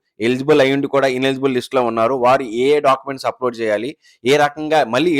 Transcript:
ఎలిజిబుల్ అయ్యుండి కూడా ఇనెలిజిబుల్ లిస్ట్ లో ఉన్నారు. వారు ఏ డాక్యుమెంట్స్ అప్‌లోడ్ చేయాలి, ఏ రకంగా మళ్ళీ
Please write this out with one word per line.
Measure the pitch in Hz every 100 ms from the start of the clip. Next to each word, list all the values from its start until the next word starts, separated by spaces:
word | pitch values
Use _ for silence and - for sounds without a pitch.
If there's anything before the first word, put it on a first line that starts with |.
| _ - 110
ఎలిజిబుల్ | 127 139 151 135
అయ్యుండి | 139 139 139
కూడా | 135 127
ఇనెలిజిబుల్ | 135 135 135 123
లిస్ట్ | - 135
లో | 120
ఉన్నారు. | 113 113 135 123
వారు | 135 127 113 131
ఏ | 147 143
డాక్యుమెంట్స్ | 131 139 135 127
అప్‌లోడ్ | - 127 113
చేయాలి, | 110 104 123 - _ _ 117
ఏ | 143 147
రకంగా | 151 156 156 123 123
మళ్ళీ | 170 143